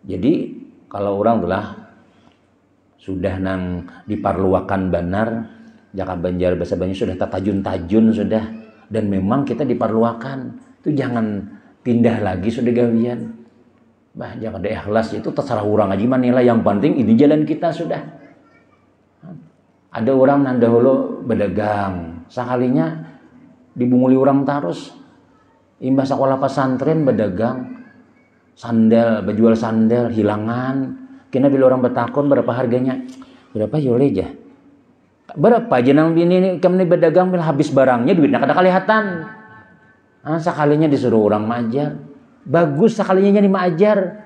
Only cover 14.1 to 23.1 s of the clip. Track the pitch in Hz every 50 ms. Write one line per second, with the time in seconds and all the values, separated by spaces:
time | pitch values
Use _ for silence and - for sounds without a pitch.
14.1 | _ - 120 104 107 - 107 110 92 95 90 101 110 - - 101 107 113 110 110
15.1 | - - - - - - - - 120 107 104 104 104 107 104 95 98 98 107 123
16.1 | 131 127 127 123 123 127 123 120 117 117 - 104 101 101 95 156 175 151 113 101
17.1 | 113 113 143 143 151 151 151 143 151 - - 170 156 - - - - 147 - -
18.1 | - - - - - _ _ _ _ _ _ _ _ _ _ _ _ _ _ _
19.1 | _ _ - 170 - - - - _ _ _ _ _ _ _ _ - 117 113 123
20.1 | 135 131 131 135 143 143 139 131 127 123 113 113 117 117 117 135 131 135 - -
21.1 | - - - 120 110 101 104 101 90 104 104 107 104 101 101 98 92 90 85 82
22.1 | 85 85 - - - 123 120 120 127 127 127 123 131 151 165 160 160 160 - -